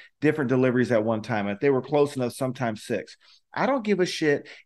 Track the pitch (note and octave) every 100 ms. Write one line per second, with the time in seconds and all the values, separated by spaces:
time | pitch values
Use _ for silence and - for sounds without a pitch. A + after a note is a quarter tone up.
0 | - - D3+ D3+ B2+ B2+ B2+ B2 A#2 A#2
1 | A2 A2 G#2+ A2 G2+ G2+ C#3+ C3 B2+ D3
2 | C#3+ C3+ B2 - C3 B2+ A#2+ G#2+ - G#2
3 | - - _ _ _ - G3 C4+ G#3+ F#3+
4 | F3+ - D#3 C#3+ - -